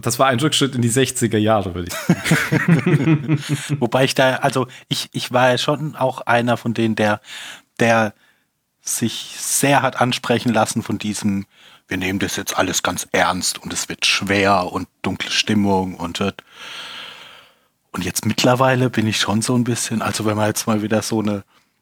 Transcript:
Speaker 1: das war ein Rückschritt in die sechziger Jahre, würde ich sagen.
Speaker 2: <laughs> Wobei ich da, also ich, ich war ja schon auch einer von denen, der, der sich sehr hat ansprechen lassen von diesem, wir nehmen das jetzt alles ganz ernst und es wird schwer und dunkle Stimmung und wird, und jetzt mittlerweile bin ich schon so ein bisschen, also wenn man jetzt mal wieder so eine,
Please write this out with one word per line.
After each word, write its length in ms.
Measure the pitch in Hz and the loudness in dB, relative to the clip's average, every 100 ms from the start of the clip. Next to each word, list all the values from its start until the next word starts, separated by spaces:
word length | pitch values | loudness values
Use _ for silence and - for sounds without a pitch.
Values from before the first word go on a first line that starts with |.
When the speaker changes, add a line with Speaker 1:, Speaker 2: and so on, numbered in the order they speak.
Speaker 1:
das 180 | 120 117 | -4 0
war 80 | 135 | 2
ein 140 | 120 | 2
Rückschritt 340 | 151 - 135 | 2 2 0
in 80 | 127 | 2
die 60 | 120 | 2
sechziger 500 | 127 127 - 117 110 | 2 2 0 0 2
Jahre, 340 | 107 110 95 87 | 4 2 0 -4
würde 100 | 87 | -6
ich 60 | |
sagen. 1400 | - - - - 160 - 156 - 156 147 160 220 147 131 156 - 143 | -4 0 0 0 0 0 0 2 2 4 4 4 2 2 -2 -2 -6
Speaker 2:
<laughs> 180 | - 143 | -4 -2
Wobei 240 | 120 131 | 0 2
ich 120 | 135 - | 2 4
da, 200 | 131 123 | 2 2
also 300 | 147 135 127 - - | 0 0 -2 -6 -8
ich, 200 | - - | -6 -6
ich 180 | - - | -8 -2
war 180 | 123 127 | 2 4
ja 80 | 123 | 4
schon 360 | - 147 151 | 0 -2 -4
auch 260 | - 131 - | -4 -4 -2
einer 340 | - 120 120 117 | 0 0 2 0
von 180 | 123 | -2
denen, 220 | 113 113 107 | 0 0 2
der, 240 | 107 104 - - - - _ - | 0 0 -6 -16 -16 -18 _ 0
der 340 | 117 113 107 - _ _ _ _ _ _ - | 4 4 2 -4 _ _ _ _ _ _ -8
sich 500 | - 113 - - - | -4 -2 -4 -10 -10
sehr 420 | - - 139 127 | -4 0 2 4
hat 180 | 127 - | 2 2
ansprechen 500 | 123 123 - 117 127 | 0 0 0 0 2
lassen 300 | 110 107 117 | 2 0 -2
von 160 | 107 104 | -4 -4
diesem, 480 | 104 98 107 98 98 _ - - _ | -4 -4 -2 -2 -4 _ -20 -20 _
wir 80 | 92 | -4
nehmen 220 | 92 98 | -2 -2
das 180 | 95 - | -2 -4
jetzt 220 | 98 - | -4 -2
alles 240 | 92 85 | -2 -2
ganz 260 | - 87 - | -2 -4 -2
ernst 460 | - 87 92 - - | 0 0 0 -4 -6
und 100 | 87 | -8
es 160 | 87 - | -8 -8
wird 160 | 87 | -4
schwer 680 | - - 98 101 98 95 90 | 0 0 0 2 4 2 0
und 180 | 98 90 _ | -4 -8 _
dunkle 300 | 101 90 - | -8 -6 -2
Stimmung 640 | - - 104 101 95 92 | -2 0 2 2 2 0
und 260 | 92 87 82 | -4 -8 -4
wird, 240 | 98 - - - - - - - - - - - - _ _ _ _ | -4 -4 -12 -20 -16 -14 -14 -16 -16 -18 -20 -20 -20 _ _ _ _
und 120 | - | -8
jetzt 220 | 87 - 110 | -6 -4 -2
mittlerweile 640 | - 131 123 131 127 127 | 2 2 4 4 4 2
bin 160 | 110 107 | 2 0
ich 120 | 104 | 0
schon 220 | - 107 | 0 0
so 140 | 110 123 | 2 0
ein 80 | |
bisschen, 380 | 120 117 - 113 | 0 -2 -4 -4
also 240 | 107 - 110 | -2 -2 0
wenn 100 | 107 | 0
man 120 | 107 | 0
jetzt 180 | - - | 0 0
mal 160 | 107 | 0
wieder 180 | 104 110 | 0 0
so 200 | - 113 | 0 0
eine, 240 | 104 101 - _ _ _ | 0 -4 -8 _ _ _